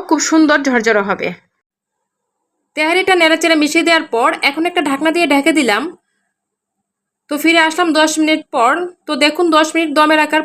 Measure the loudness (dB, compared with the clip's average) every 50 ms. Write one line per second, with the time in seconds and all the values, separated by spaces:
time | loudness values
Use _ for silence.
0 | 0 -2 -2 -2 0 0 2 2 4 4 2 0 0 0 0 0 2 2 0 0
1 | 0 -2 -4 -4 -6 -8 -8 -10 _ _ _ _ _ _ _ _ _ _ _ _
2 | _ _ _ _ _ _ _ _ _ _ _ _ _ _ _ -4 -2 0 0 0
3 | 2 2 2 2 4 2 2 2 2 0 2 2 0 0 0 0 2 2 0 0
4 | 0 -2 -4 0 0 0 -2 0 -4 -4 -2 -2 -4 -2 -2 -2 -2 -2 -4 -2
5 | -2 0 0 0 0 2 0 2 2 2 0 2 0 0 0 -2 -4 -8 -12 _
6 | _ _ _ _ _ _ _ _ _ _ _ _ _ _ _ _ _ _ _ _
7 | _ _ _ _ _ -8 -8 -2 0 2 2 2 2 0 0 -2 -2 0 2 0
8 | 0 0 0 0 0 0 0 -2 -4 _ -2 0 0 0 0 -2 -4 -10 -12 _
9 | _ -8 -2 0 0 0 0 0 0 2 2 2 2 2 0 -4 -4 -2 0 0
10 | 2 2 2 0 0 0 -2 -4 -4